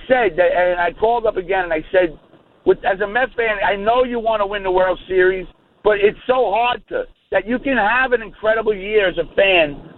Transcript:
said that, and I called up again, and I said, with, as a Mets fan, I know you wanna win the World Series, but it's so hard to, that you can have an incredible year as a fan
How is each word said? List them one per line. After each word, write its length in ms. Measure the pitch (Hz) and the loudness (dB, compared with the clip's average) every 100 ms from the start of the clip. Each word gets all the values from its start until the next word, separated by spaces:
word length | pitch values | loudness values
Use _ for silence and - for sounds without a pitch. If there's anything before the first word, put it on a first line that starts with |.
| - | 0
said 300 | 254 214 165 | 0 2 2
that, 180 | 175 175 | 2 2
and 240 | 180 175 | 0 0
I 120 | 175 - | -4 -2
called 280 | 220 240 220 | 0 0 -2
up 120 | 185 | -4
again, 280 | 175 190 175 | -4 -4 -2
and 80 | |
I 100 | 160 156 | -6 -2
said, 260 | 185 180 139 _ - _ _ 185 | 0 0 -4 _ -20 _ _ 0
with, 140 | 190 | 0
as 160 | - 190 | 0 -2
a 60 | 202 | -2
Mets 260 | 226 254 - | -2 -2 -2
fan, 220 | 226 208 | -4 -2
I 120 | 196 196 | -2 -2
know 300 | 208 247 254 | 0 0 0
you 140 | 240 | -2
wanna 280 | 220 220 202 | -2 0 -2
win 160 | 202 | -4
the 80 | 190 | -2
World 280 | 185 185 175 - | 2 2 -2 -2
Series, 380 | 185 185 190 170 - _ _ | 2 2 0 -6 -18 _ _
but 120 | 208 208 | 0 2
it's 180 | 202 - - | 2 0 -2
so 240 | 262 220 | 0 0
hard 320 | 208 240 233 - | 0 0 -2 -6
to, 160 | 123 - _ _ | -6 -6 _ _
that 140 | 196 196 | -4 -2
you 140 | 247 | -4
can 160 | 277 247 | 0 0
have 380 | 202 247 262 | 2 0 0
an 80 | 240 | -2
incredible 520 | 208 - 214 220 220 | -4 -4 0 0 0
year 360 | 202 196 214 190 | -2 0 2 2
as 80 | 160 | 0
a 180 | 156 - | -2 0
fan 480 | 196 180 151 143 - | 4 4 2 -2 -16